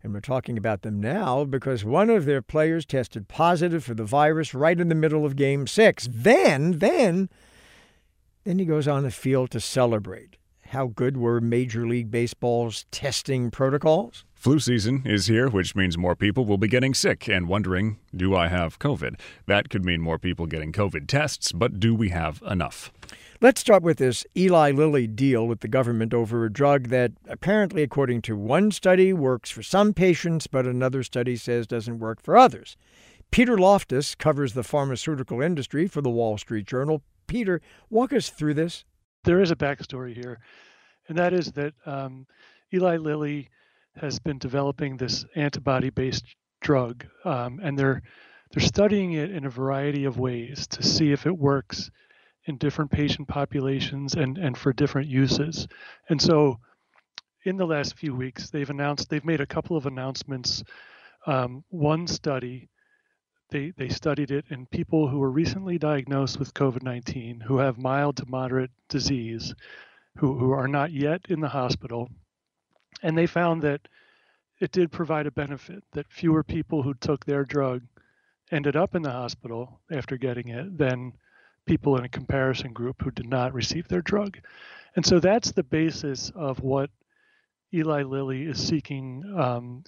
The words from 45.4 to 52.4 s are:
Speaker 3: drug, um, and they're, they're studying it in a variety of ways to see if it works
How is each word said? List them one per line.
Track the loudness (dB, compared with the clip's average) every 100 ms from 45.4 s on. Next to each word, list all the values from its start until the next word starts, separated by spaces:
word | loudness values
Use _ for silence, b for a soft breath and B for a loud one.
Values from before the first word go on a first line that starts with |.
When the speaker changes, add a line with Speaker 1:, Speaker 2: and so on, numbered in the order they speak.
| -4 -2 0 0 0 -2 -4 -6 -10 _ _ _
Speaker 3:
drug, | 2 2 2 -8 -18 _
um, | -4 -4 -4 -6
and | -6 0
they're, | 0 0 b b b b b
they're | 0 0
studying | 4 4 4 0
it | -2 -4
in | -6 -8
a |
variety | -4 -2 0 -2 0
of | -2 -2
ways | -2 -4 -8 -10 -10
to | -4
see | -2 2 2
if | 2 0
it | 0
works | 2 2 -2 -12 -14 b b b b b